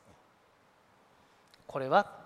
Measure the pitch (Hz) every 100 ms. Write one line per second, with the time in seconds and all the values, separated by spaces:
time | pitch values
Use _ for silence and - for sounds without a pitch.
0 | - - - - - - - - - -
1 | - - - - - - - 143 131 180
2 | - -